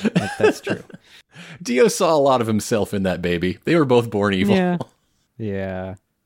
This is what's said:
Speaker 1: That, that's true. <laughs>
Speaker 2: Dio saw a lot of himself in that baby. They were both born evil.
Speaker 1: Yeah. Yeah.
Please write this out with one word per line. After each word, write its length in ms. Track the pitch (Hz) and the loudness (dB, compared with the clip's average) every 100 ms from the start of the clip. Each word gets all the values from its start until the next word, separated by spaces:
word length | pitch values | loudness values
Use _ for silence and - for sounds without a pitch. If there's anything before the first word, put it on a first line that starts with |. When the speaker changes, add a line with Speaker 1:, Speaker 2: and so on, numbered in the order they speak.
| 202 | -2
Speaker 1:
That, 200 | 175 - - | -2 -4 0
that's 240 | 427 - | 0 0
true. 220 | - - - - _ - | -6 -10 -12 -20 _ -20
<laughs> 400 | _ 170 170 165 | _ -20 -20 -14
Speaker 2:
Dio 240 | 175 247 226 | -4 2 2
saw 280 | - 175 156 | 2 2 4
a 40 | |
lot 220 | 139 127 | 4 2
of 60 | 113 | 2
himself 460 | 107 - 113 95 | -2 0 -2 0
in 80 | 101 | -2
that 180 | 92 87 | -2 -2
baby. 340 | 87 87 90 - | -2 0 -2 -4
They 120 | - 170 | 0 0
were 100 | 135 | 4
both 260 | 120 117 | 2 2
born 240 | 104 101 95 | 0 0 2
evil. 200 | 202 190 | 2 2
Speaker 1:
Yeah. 220 | 180 175 - _ _ _ _ - | 2 -2 -8 _ _ _ _ -10
Yeah. 580 | 107 98 95 92 95 92 _ _ | -8 -6 -8 -8 -10 -14 _ _